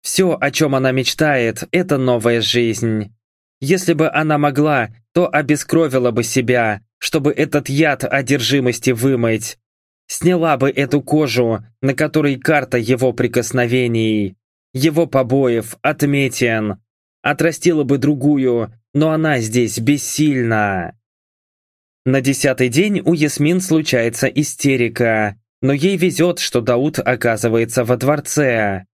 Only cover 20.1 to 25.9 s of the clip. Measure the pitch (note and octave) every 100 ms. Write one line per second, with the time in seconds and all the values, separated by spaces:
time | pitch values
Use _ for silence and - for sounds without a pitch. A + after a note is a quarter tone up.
20.1 | - D#3 C3 A#2 A2 G2+ F#2+ E2+ - _
21.1 | _ _ _ _ _ _ _ _ _ C3
22.1 | C3+ C3 C3+ C3 B2+ B2+ B2 G#3 G3 -
23.1 | E3+ D3 - D3 F3+ F#3 D#3+ D3+ B2+ A#2
24.1 | A2+ C3+ - D3 - C#3+ C3 A#2 A#2 A#2
25.1 | A2 G#2 G2+ _ _ C3 C#3+ F3